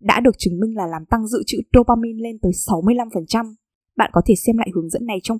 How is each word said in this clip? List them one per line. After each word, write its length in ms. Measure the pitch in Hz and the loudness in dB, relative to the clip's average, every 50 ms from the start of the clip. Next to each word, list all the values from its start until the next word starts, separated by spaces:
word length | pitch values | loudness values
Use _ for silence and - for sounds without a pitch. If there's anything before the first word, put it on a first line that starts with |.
đã 180 | - 196 - 220 | -2 0 0 4
được 160 | 240 262 208 - | 4 2 2 2
chứng 220 | - 175 170 170 | -2 -4 -2 -2
minh 180 | 208 226 226 214 | -4 -4 -4 -4
là 100 | 175 165 | -6 -6
làm 180 | 165 160 160 | -6 -8 -4
tăng 220 | - - 226 220 214 | -2 -2 -2 -2 -2
dự 160 | 240 - 208 | -4 -4 -4
trữ 120 | - - - 226 - - | -4 -6 -6 -6 4 4
dopamine 500 | 254 240 - 240 233 226 233 226 220 226 | 4 6 6 2 2 2 -4 -6 -8 -8
lên 160 | 233 226 220 | -10 -8 -4
tới 120 | - 185 175 | -2 -2 -2
sáu 280 | - - - 220 165 160 | -2 -2 -2 -2 0 2
mươi 100 | 208 240 | 2 2
lăm 120 | 247 240 226 - | 2 0 -4 -4
phần 120 | 190 160 - | -6 -6 -2
trăm. 280 | - 226 233 220 220 _ _ _ _ _ _ _ _ - | -2 -2 -2 -4 -10 _ _ _ _ _ _ _ _ -2
Bạn 120 | 214 - - | -2 2 2
có 80 | 170 - | 2 4
thể 100 | - 214 | 4 2
xem 220 | 180 - - 226 226 | 4 4 0 2 2
lại 120 | 233 190 180 | 0 0 -2
hướng 140 | 175 165 165 | -4 -6 -4
dẫn 160 | - - 233 | -6 -6 -6
này 140 | 233 208 185 - | -6 -8 -8 -6
trong 140 | - 226 | -6 -6